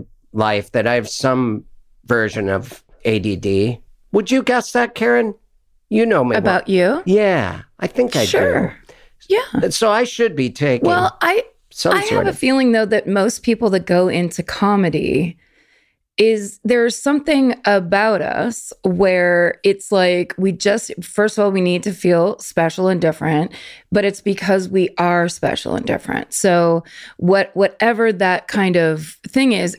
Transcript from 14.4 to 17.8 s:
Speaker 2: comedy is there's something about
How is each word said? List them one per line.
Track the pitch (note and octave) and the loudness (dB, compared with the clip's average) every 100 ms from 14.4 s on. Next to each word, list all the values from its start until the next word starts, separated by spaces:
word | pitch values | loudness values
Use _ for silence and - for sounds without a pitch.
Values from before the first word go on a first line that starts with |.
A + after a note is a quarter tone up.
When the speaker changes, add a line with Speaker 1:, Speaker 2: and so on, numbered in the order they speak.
Speaker 2:
comedy | E3+ - G3+ G3+ F3 D#3 - - E3+ - _ _ _ _ _ _ _ - | -8 -2 0 2 2 0 0 -2 -2 -6 _ _ _ _ _ _ _ 0
is | A3 G#3+ G3+ - | 2 2 -4 -6
there's | G#3+ A#3+ A#3 - | 0 2 0 0
something | C#4 C#4+ C#4+ C#4 C4 - | -2 0 0 2 2 0
about | G#3 G3+ | 0 0